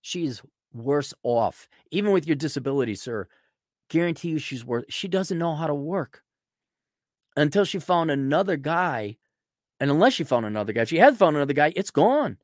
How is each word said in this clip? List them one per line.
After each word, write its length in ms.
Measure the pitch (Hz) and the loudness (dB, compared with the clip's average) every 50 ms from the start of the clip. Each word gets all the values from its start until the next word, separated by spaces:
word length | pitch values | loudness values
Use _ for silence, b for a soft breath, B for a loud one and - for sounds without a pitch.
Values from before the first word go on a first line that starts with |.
She's 420 | _ - - 180 165 147 123 - - - _ _ _ _ _ | _ -8 -6 -4 -2 -4 -4 -6 -14 -20 _ _ _ _ _
worse 420 | 120 113 135 143 147 139 - - _ _ | -8 -2 0 0 0 0 -4 -10 _ _
off, 460 | 120 120 117 113 92 - - - _ b b b b - | 0 2 2 2 0 -2 -6 -20 _ b b b b -4
even 180 | 185 208 208 | -2 2 2
with 160 | 196 185 147 | 2 2 2
your 80 | 156 160 | 0 -2
disability, 640 | 139 160 147 - 143 120 139 135 143 127 113 104 | 0 0 -4 -4 -4 -4 -2 0 0 0 0 -2
sir. 320 | 98 - 127 117 107 92 - _ _ _ _ _ _ _ _ _ _ _ _ | -6 -6 -6 -6 -6 -6 -8 _ _ _ _ _ _ _ _ _ _ _ _
Guarantee 400 | - 160 170 175 165 - - 170 | -2 0 0 0 -2 -4 -6 -4
you 80 | 160 151 | -4 -4
she's 260 | 139 - 139 127 117 | -4 -6 -10 -10 -6
worse. 220 | 131 117 117 117 _ | -4 -4 -4 -4 _
She 180 | - - - | -10 -8 -6
doesn't 320 | 190 175 190 190 - 185 165 | -2 -2 -2 0 0 -2 -2
know 160 | 165 170 160 | -2 -2 -2
how 140 | 151 165 156 | -2 -2 -2
to 60 | 147 | -2
work 500 | 143 139 156 180 196 143 - _ - _ _ _ _ _ _ _ _ _ _ _ _ _ _ _ _ _ _ _ _ _ _ _ | -2 -4 -4 -4 -4 -4 -6 _ -20 _ _ _ _ _ _ _ _ _ _ _ _ _ _ _ _ _ _ _ _ _ _ _
until 280 | 131 151 147 143 202 202 | 0 0 2 2 0 0
she 140 | 185 - 190 | 0 -2 -8
found 320 | - - 180 170 165 160 | -2 0 0 0 2 0
another 460 | 143 139 135 135 143 165 196 190 180 | -2 -2 0 0 0 0 0 0 -2
guy. 600 | 143 135 147 165 170 185 175 139 117 107 104 107 _ _ _ _ _ _ _ _ _ _ _ _ _ | -4 -4 -4 -2 0 0 -2 -2 -4 -6 -8 -10 _ _ _ _ _ _ _ _ _ _ _ _ _
And 120 | 139 143 | 0 0
unless 240 | 143 156 190 262 262 | 4 4 4 4 4
she 100 | - 165 | 2 -2
found 220 | - 131 120 113 | 0 0 0 0
another 260 | 107 107 107 104 104 104 | 0 -4 -4 -4 -2 0
guy, 100 | 113 117 | -2 -2
if 60 | 117 | 0
she 100 | 165 165 | 4 6
had 180 | 202 285 285 | 6 6 8
found 200 | 220 196 170 151 | 6 4 4 4
another 160 | 147 143 139 143 | 2 0 0 2
guy, 200 | 139 147 151 - | 2 2 2 2
it's 140 | - - - | -2 -6 -2
gone. 480 | - 143 156 214 262 302 285 180 101 _ | 2 4 4 4 4 2 0 -2 -6 _